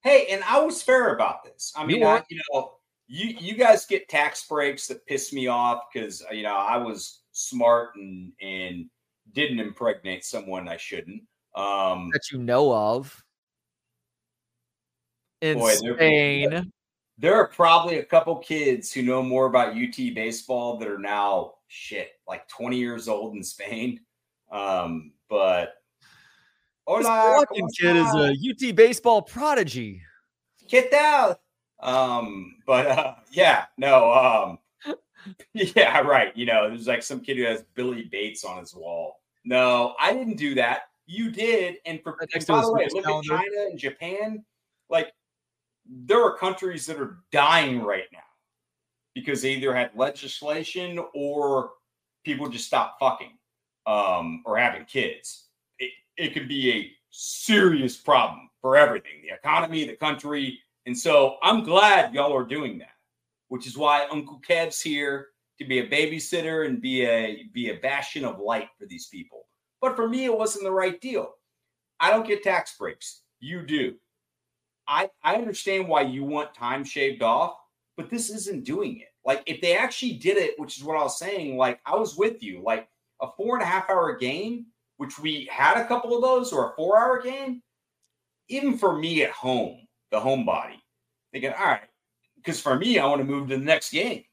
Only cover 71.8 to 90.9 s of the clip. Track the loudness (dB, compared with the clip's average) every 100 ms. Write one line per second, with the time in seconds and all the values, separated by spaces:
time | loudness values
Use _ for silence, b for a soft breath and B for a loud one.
71.8 | _ _ 2 2 0 -2 0 -2 -4 -12
72.8 | -12 -12 -18 -20 _ _ -14 -12 -4 -2
73.8 | -2 -6 _ _ _ _ _ _ _ _
74.8 | -2 -2 -2 _ -2 -2 -4 -6 -4 -4
75.8 | 0 0 0 -4 -6 -6 -8 -8 -6 -6
76.8 | -6 -2 -2 0 0 2 0 -6 _ _
77.8 | _ -18 -10 -8 -8 -8 -8 -8 -6 -6
78.8 | -6 -8 -18 _ -2 -2 -4 -4 0 2
79.8 | 0 -4 -8 -2 0 2 0 -4 -14 -12
80.8 | -4 -2 -2 -4 -8 -8 -6 0 0 -2
81.8 | -4 -2 -2 -2 -2 -2 -14 -6 -4 -4
82.8 | -6 _ _ _ -12 -6 -4 -2 0 -2
83.8 | 0 0 0 -2 -4 -4 -6 -8 -12 _
84.8 | _ _ -14 -8 -8 -6 -8 2 4 4
85.8 | 0 -4 0 0 2 2 2 -2 -2 -2
86.8 | 4 4 4 0 -4 -8 -8 -10 _ _
87.8 | _ _ _ _ _ _ _ -2 -2 2
88.8 | 2 2 -2 0 0 -2 -2 -2 -2 -10
89.8 | _ _ _ -2 0 -2 -2 -4 -6 -16
90.8 | _